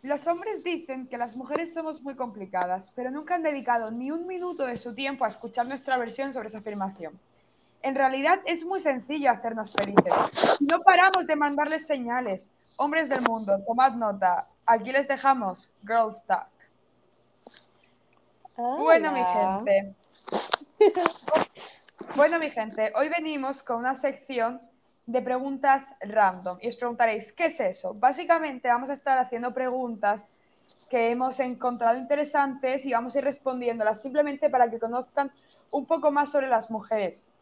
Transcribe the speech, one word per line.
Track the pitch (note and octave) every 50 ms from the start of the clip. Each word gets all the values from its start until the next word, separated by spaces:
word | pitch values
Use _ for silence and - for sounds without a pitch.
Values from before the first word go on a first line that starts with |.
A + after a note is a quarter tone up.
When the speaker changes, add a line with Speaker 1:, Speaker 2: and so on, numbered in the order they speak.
Speaker 1:
Los | - C4 C#4+ C#4+ -
hombres | E4 E4+ F4 F#4+ A4 G#4+ - -
dicen | F4 F4 - - - C4 C4 B3+
que | B3+ B3
las | A#3 A#3+ A#3 G#3+
mujeres | B3 C4 - D4 E4 E4+ E4 E4
somos | E4 D#4+ D#4+ D4+ -
muy | A#3+ C#4 C4+
complicadas, | C4+ B3+ A#3+ G3 G#3 G3 F#3+ - F3+ F3+ F3+ F3+ F#3 F#3+ - _
pero | - B3 B3+
nunca | C4 D4 D4+ D4+ F4+
han | F4 D#4+
dedicado | D#4 D4 C#4 A3+ B3 A#3+ A#3 A3+ A3
ni | A3+ A#3+ B3+ C4+
un | D4+ E4 F4
minuto | F4+ F#4 F4+ F4+ F4+ E4+ E4+ C#4
de | B3 A#3
su | G#3 - A#3+ A3
tiempo | A#3 C4+ C#4 C#4 C4 B3+
a | G#3+
escuchar | G3+ - - A#3 A#3 B3 A#3+
nuestra | B3 C4+ B3+ - - C4
versión | B3+ A#3+ A3+ - - C4+ C#4 C4
sobre | C4 G#3+ G#3+
esa | G#3+
afirmación. | G#3+ G#3 A3 G#3 G3+ F#3+ F#3+ G3 - E3+ D#3 - - _ _ _ _ _ _ _ _ _ _ _ _ -
En | C4+ C4+
realidad | C4+ C4+ C4 C4 C4+ C#4 D#4 F4+ G4 -
es | - E4+ E4 E4
muy | E4+ G4 F#4+
sencillo | - D#4 C4+ B3 - - D4 D#4 C#4+ C4
hacernos | A#3 A#3+ - A#3 A3+ A3+ G#3+ G#3+
felices. | - - G3+ G3+ G3+ F#3+ F3+ F3+ F3 - - - - - - - - -
No | D4 C#4 E4 E4+
paramos | F4 F#4+ F#4 F4 F4+ F#4+ F#4+ F#4 F4
de | E4+ D#4
mandarles | D4 D4 D4 C#4+ C#4+ D4+ D4 D#4 D#4 D#4
señales. | - D4+ C4 B3 A#3 A#3 B3+ B3+ A3 F#3+ F#3+ - _ _ _ _ _ _
Hombres | - C4+ D4 D4+ D#4+ D#4+
del | C4 C4+ B3+
mundo, | B3 A#3 A3+ A3+ A3 G3+ G3 G3 G3
tomad | G#3+ A#3 A#3+ C4 C4+ A3+
nota. | A#3+ A3+ G#3+ G3+ G3 G3 F3+ F3 - - _ _ _ _
Aquí | - A#3 A3+ G3 B3
les | C4 C#4 C#4+
dejamos | C#4 C#4 C4+ - C4+ C4+ B3+ A3 F#3+ F3+ - - _ _ _ -
Girl | G3+ A3+ A#3 A3+ G#3+ G#3+ G#3+ -
Talk. | - F#3+ F3 - - _ _ - _ _ _ _ _ _ _ _ _ _ _ _ _ _ _ _ - _ - _ _ _ _ _ _ _ _ _ _ _ _ _ _ _ _ _ - _
Bueno, | - A#3+ A#3+ C4 D4+ - D#4+ E4 D#4+ - D#4 -
mi | -
Speaker 2:
Hola. | - F3+ F3+ F3+ F3+ F#3 F#3+ G3 A3
Speaker 1:
gente. | G#3+ G3 G3 G3+ G3 G3 _ _ _ _ _ _ - - - - - - - C#4+ _ _ _
<laughs> | G#4+ G4 - F4+ F4 - - - - - D#5 D#5 - - _ - - - - _ _ - _ _ - - -
Bueno, | C#4 C#4+ D#4 E4+ E4+
mi | D#4+ D4
gente, | - A#3+ G#3+ A3 - - A3 G#3+ G#3+
hoy | A3 C#4
venimos | D#4 E4 E4+ D#4+ D#4 D4+ C#4+ C4 C4+ C#4 C#4 -
con | - B3
una | A#3 A#3 B3+ C4
sección | B3+ - C#4 C#4 - _ - C4+ A#3+ A3+ A#3 B3 B3+ - _ _ _ _ _ _ _ _
de | - A#3 B3+
preguntas | B3 B3 B3+ B3+ C4 C#4 C#4 C4+ C#4 C#4 C4+ C4+ C4+ - - _
random. | - G#3 G#3 A3 G#3 F#3+ F#3 F3+ F3+ F3+ F3+ F3+
Y | -
os | A#3+ A#3
preguntaréis, | - B3 A#3+ A#3+ - A#3+ A3+ A3 G#3+ - -
"¿qué | _ - F4
es | D#4+ - -
eso?". | B3 F#3 F#3+ - - F#3 G#3+
Básicamente | G#3 A3 B3+ C#4 C#4 F4+ D4 E4 E4 D#4+ D4+ C4+ B3 _
vamos | B3 A#3+ A#3+ C4 C4
a | C#4+
estar | C#4 _ C#4 C4+
haciendo | C4 B3+ B3+ B3 A#3 A#3+ B3 A#3+
preguntas | B3+ B3+ B3+ B3 C4 B3+ A#3+ A#3 G3+ G#3 G3+ G#3 G#3+ - _ _ _ _ _ _ _ _ _ _ _ _ _
que | - A#3+ A#3 A#3
hemos | A#3+ B3 B3+ C4 B3+ -
encontrado | C4 B3+ B3 B3 - B3 B3 A3+ A#3+ A#3 A#3
interesantes | B3+ B3+ B3 D4 C#4+ D4+ D4 - D4 C#4+ C#4 B3+ C4+ - B3+ C4 C#4 C4
y | C#4 B3
vamos | A#3 A#3+ B3+ -
a | C#4+
ir | B3+
respondiéndolas | C#4+ C#4 - _ C4 B3+ B3 B3 A#3+ A#3 A#3 G#3+ G#3+ A3 A3
simplemente | - C#4 B3+ D4 D4 D4 C#4 C#4 D4+ D4
para | - B3+ A#3+ A#3
que | A3 A3+
conozcan | A3+ A3+ A#3 B3 B3 _ _ - C#4 C4+ _ _ _ _ _ _ _ _
un | - C#4+ C4+
poco | - E4 D#4+ C4+ D4+
más | C#4+ C#4+ D4 C#4
sobre | - D4 C4+ C4
las | B3 A3 A3+ A3+
mujeres. | A3+ A3 - - A3 G#3+ G3+ F3+ - - - _ _ _